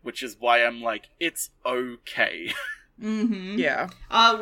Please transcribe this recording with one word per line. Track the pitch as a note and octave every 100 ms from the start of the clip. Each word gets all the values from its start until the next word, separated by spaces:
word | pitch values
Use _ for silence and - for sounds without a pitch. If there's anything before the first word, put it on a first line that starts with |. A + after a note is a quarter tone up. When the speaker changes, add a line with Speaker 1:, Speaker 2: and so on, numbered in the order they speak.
Speaker 1:
which | B2 -
is | B2+ G#2
why | A#2+ A#2+
I'm | A#2 A#2
like, | A#2 G#2+ - _
"It's | E3+ - - _
okay." | B2 B2 B2+ A#2+ - - G#2+ E2 E2+ -
<laughs> | - - _ -
Speaker 2:
Mm-hmm. | G#3+ A3 A3+ G3+ F#3 G#3
Speaker 3:
Yeah. | B3+ - F3 - -
Speaker 2:
Uh, | A3 A3+ A3